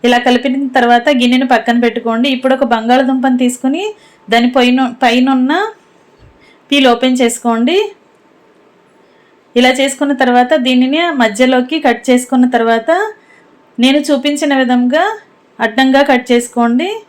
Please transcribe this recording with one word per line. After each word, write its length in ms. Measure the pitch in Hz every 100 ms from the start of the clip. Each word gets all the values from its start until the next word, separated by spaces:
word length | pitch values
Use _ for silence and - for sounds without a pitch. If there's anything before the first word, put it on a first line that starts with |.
| 240
ఇలా 120 | 240 247
కలిపిన 400 | 247 262 269 277 254
తర్వాత 300 | 240 240 233 254
గిన్నెను 280 | 247 254 254
పక్కన 240 | 240 233 240 233
పెట్టుకోండి. 420 | 233 233 226 269 254
ఇప్పుడు 180 | 262 254
ఒక 80 | 254
బంగాళదుంపను 640 | 226 226 254 262 262 262 247
తీసుకుని 400 | 247 247 262 311 427 427 _ _ -
దాని 180 | 233 247 262
పైన, 220 | 247 254 254 240
పైనున్న 500 | 247 247 262 262 254 330 427 - _ _ _ _ - _ _ _ _
పీల్ 180 | 285 262
ఓపెన్ 260 | 240 254 254
చేసుకోండి. 560 | 240 233 240 226 247 370 427 - _ _ _ _ _ _ _ _ _ _ _ _ _ _ _ 240
ఇలా 120 | 254 254
చేసుకున్న 340 | 269 277 285 262
తర్వాత 320 | 247 247 247 311 254
దీనిని 340 | 254 262 302 349 285
మధ్యలోకి 540 | 226 208 254 254 254 320 269
కట్ 160 | 233 -
చేసుకున్న 360 | 247 247 254 247 240
తర్వాత 360 | 226 226 226 349 427 427 _ _ _ _ _ -
నేను 160 | 254 285 285
చూపించిన 460 | 277 294 294 302 269
విధంగా 420 | 247 247 247 302 392 440 _ _ _ - 226
అడ్డంగా 360 | 220 262 269 285
కట్ 140 | 247 247
చేసుకోండి. 580 | 240 240 - 233 240 359 440